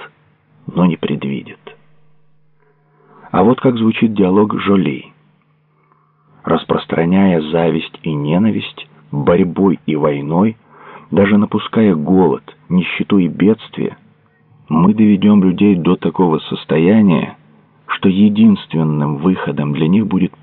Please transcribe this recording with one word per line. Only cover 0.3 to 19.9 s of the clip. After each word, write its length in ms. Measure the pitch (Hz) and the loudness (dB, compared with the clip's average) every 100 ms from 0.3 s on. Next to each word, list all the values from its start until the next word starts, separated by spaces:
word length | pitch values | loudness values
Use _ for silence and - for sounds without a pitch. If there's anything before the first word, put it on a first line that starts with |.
| _ _ _ - | _ _ _ -10
но 200 | - 90 | -2 -2
не 100 | 78 | -2
предвидят. 640 | - 71 67 67 - - - - _ _ _ _ _ _ _ _ _ _ _ _ _ - - | -6 -6 -8 -10 -12 -20 -20 -20 _ _ _ _ _ _ _ _ _ _ _ _ _ -20 -8
А 140 | - | 0
вот 160 | 98 127 | 0 2
как 180 | 135 120 | 0 0
звучит 340 | 113 110 113 | 0 0 0
диалог 460 | 104 95 95 107 98 | 2 2 2 0 -2
Жоли. 520 | 95 98 76 65 - _ _ _ _ _ _ _ _ _ _ _ _ _ | 0 0 0 -4 -12 _ _ _ _ _ _ _ _ _ _ _ _ _
"Распространяя 1000 | - 82 - - - - 85 92 98 85 | -4 -4 -2 -4 -2 -2 -2 0 2 0
зависть 560 | 76 82 85 80 - - | 0 0 0 -2 -6 -12
и 100 | 82 | -8
ненависть, 760 | 76 73 87 110 104 - - - _ - | -6 -2 0 0 -2 -6 -14 -20 _ -10
борьбой 680 | 71 71 90 92 80 95 76 - | -6 0 2 0 2 0 0 -4
и 80 | |
войной, 640 | 76 76 71 71 82 110 110 _ - - - - | -2 -2 -2 -4 0 0 -2 _ -20 -20 -20 -6
даже 260 | - 101 104 | 0 2 2
напуская 560 | 107 107 - 110 110 | 0 -4 -4 0 2
голод, 480 | 82 73 92 87 64 - - - | 0 2 2 2 0 -8 -20 -4
нищету 500 | 90 90 - - 101 | -2 -2 -6 -2 0
и 100 | 87 | 0
бедствие, 680 | 73 95 110 - - 60 - _ _ _ _ _ _ - | 0 0 0 -4 -8 -8 -10 _ _ _ _ _ _ -4
мы 260 | 78 90 | 0 2
доведём 500 | 107 107 101 101 104 | 4 4 4 4 4
людей 320 | 95 90 101 92 | 2 2 2 2
до 180 | 78 | 0
такого 460 | 92 - - 90 78 | -2 -2 0 0 0
состояния, 960 | - - - 78 82 110 101 76 - - _ _ _ _ - | -4 -10 -4 0 2 4 4 2 -2 -12 _ _ _ _ -12
что 220 | - 98 | -4 0
единственным 1080 | 92 104 104 113 98 - 80 78 76 73 73 | 2 2 4 4 2 -2 -4 -2 -2 -2 -2
выходом 560 | 87 92 - 76 73 | -2 -2 -4 -6 -4
для 120 | 73 | -2
них 220 | 80 | 0